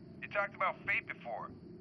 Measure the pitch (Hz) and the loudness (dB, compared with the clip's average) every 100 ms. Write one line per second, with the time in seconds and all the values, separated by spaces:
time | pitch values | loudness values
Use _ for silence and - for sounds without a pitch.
0 | - - - 208 202 - 190 147 139 208 | -12 -10 0 2 2 4 4 4 2 2
1 | 226 - - 107 82 - - - | 2 -6 -4 -2 -4 -6 -12 -12